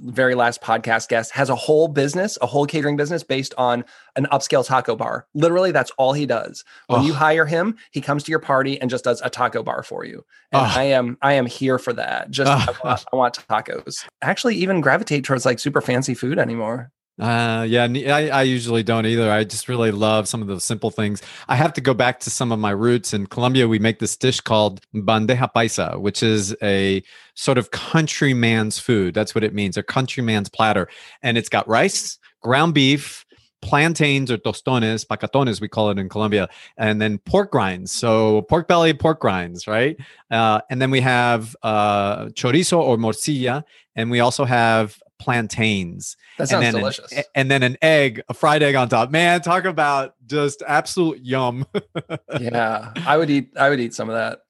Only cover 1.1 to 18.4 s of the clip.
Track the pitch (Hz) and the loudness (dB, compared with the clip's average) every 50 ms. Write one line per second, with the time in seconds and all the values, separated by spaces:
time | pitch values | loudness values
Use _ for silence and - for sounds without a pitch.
1.1 | 120 113 110 - - 135 139 127 127 117 - - 156 151 165 160 143 143 139 143 | 0 -2 -2 -2 -2 -2 0 0 0 -2 0 2 4 4 4 2 2 0 0 0
2.1 | 147 180 190 214 - - 123 113 131 143 147 143 - 156 143 147 147 147 147 147 | 0 -2 -2 -4 -4 -4 -4 -2 0 0 0 0 -2 -2 -2 0 0 0 -2 -2
3.1 | 175 160 - - 135 135 131 - - - 127 123 120 120 120 - - - - _ | -4 -6 -4 -4 -4 -4 -4 -4 -4 -2 0 0 0 0 -4 -8 -16 -20 -20 _
4.1 | - 135 135 - 143 135 - - 151 135 123 - 135 127 120 - 110 113 117 117 | -4 -2 0 0 0 0 0 2 0 0 2 2 0 0 0 0 -2 -2 -4 -4
5.1 | 117 127 - _ - 147 156 170 170 180 190 185 151 143 123 - - - 131 131 | -6 -8 -10 _ -2 0 2 2 4 2 2 2 2 0 0 0 0 0 2 2
6.1 | 139 147 147 123 120 110 - - - - - _ - - - - 123 120 139 156 | 2 0 0 -2 -2 -2 -4 -8 -12 -16 -20 _ -20 -16 -6 0 2 2 2 2
7.1 | 156 139 156 156 156 165 156 147 165 165 185 220 220 - - _ - 139 131 - | 2 2 2 4 4 2 2 2 0 0 0 -2 -4 -6 -10 _ -10 -6 -4 -2
8.1 | 143 147 143 - 160 156 - - 139 131 135 135 139 135 131 120 127 120 - 127 | -2 -2 -2 -2 -4 -2 0 0 0 2 2 0 -2 -4 -4 -4 -4 -2 -2 -2
9.1 | 120 - - 123 - - 127 117 - 120 101 - - - - - - 90 85 - | -2 -2 -4 -6 -4 -2 -2 -2 -2 -4 -4 -4 -6 -6 -8 -10 -10 -12 -12 -12
10.1 | - - - _ _ _ _ _ - 139 127 110 95 127 135 139 135 127 123 120 | -14 -16 -18 _ _ _ _ _ 2 2 2 2 2 2 2 2 2 2 2 0
11.1 | 127 - 139 139 143 139 123 120 - - 135 131 131 127 - 127 117 117 117 120 | -2 0 2 2 4 4 2 0 -2 -2 0 0 0 0 0 -4 -6 -4 -6 -6
12.1 | - - - - 135 135 135 135 139 131 110 127 120 - - 123 123 - - - | -6 -6 -8 -6 -4 0 2 2 2 2 2 0 -4 -4 -2 -2 -2 -4 -4 -2
13.1 | - 131 123 120 - - - - 110 110 110 - - - - - - - - - | 0 2 2 2 0 -4 -6 -4 -4 -4 -4 -6 -10 -10 -10 -12 -12 -12 -14 -16
14.1 | - - 131 147 196 - - 240 214 170 180 190 196 175 139 135 139 180 226 - | -14 -6 -4 -2 -2 0 0 0 0 0 0 0 2 2 2 2 2 2 0 -2
15.1 | 151 143 127 - 135 123 - 131 123 - - 147 135 147 - - 127 127 135 - | -2 -2 -2 -2 -2 0 2 0 0 0 -2 -2 -2 -2 0 0 -2 -2 -2 -2
16.1 | 123 - - 127 160 175 127 120 117 117 110 110 117 131 123 - _ _ _ _ | -4 -4 -4 -2 0 0 0 -2 -2 -4 -6 -6 -6 -8 -10 -14 _ _ _ _
17.1 | _ - 107 117 117 117 117 117 113 113 113 113 117 120 120 120 123 139 123 139 | _ -6 -2 0 0 0 0 0 -2 -2 -2 0 2 2 2 2 0 -2 -2 0
18.1 | 143 151 156 147 135 135 | 0 0 0 0 0 2